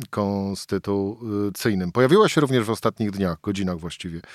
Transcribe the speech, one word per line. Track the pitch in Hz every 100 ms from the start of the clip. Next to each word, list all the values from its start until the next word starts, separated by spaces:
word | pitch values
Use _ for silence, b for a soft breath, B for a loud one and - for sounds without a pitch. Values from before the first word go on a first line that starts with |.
| -
Konstytucyjnym. | - 101 101 98 98 - 98 101 101 98 113 117 101 101 95 120 95 90
Pojawiła | 120 127 190 208
się | -
również | 143 131
w | 107
ostatnich | 107 113 - 107
dniach, | 98 95 80
godzinach | - 98 95 87
właściwie, | 82 - 90 82 -